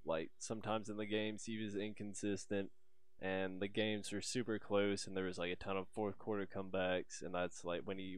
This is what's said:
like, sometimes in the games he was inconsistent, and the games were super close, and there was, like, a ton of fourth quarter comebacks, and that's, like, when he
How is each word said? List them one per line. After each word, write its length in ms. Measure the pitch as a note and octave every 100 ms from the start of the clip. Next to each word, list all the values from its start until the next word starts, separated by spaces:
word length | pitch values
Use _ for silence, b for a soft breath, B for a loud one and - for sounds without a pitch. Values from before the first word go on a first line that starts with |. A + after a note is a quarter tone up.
like, 260 | D2+ D#2+ E2 -
sometimes 500 | - A2+ G#2+ A2 G#2
in 80 | G#2
the 100 | G#2+
games 380 | G#2+ G#2+ G#2+
he 180 | - A2
was 120 | A2 G2+
inconsistent, 920 | G#2+ G#2 G#2 F#2+ G#2 G2 - G2+ G2 - - - - -
and 400 | F#2+ F#2+ F#2+ F#2
the 80 | G2
games 440 | G2+ G#2+ G#2 G2+
were 80 | G#2
super 360 | - B2+ A#2 G#2+
close, 480 | - G2+ G2+ G2 -
and 100 | F#2+
there 80 |
was, 140 | F#2+ F2+
like, 140 | F2
a 40 | F2+
ton 200 | - G2
of 120 | F#2
fourth 300 | - G#2+ G2
quarter 280 | - G#2 G2
comebacks, 760 | G2+ F#2+ F#2+ F#2 F2+ - -
and 120 | D#2+
that's, 300 | F2+ F2+ -
like, 180 | F2 F2
when 160 | F#2 F#2+
he 180 | F#2+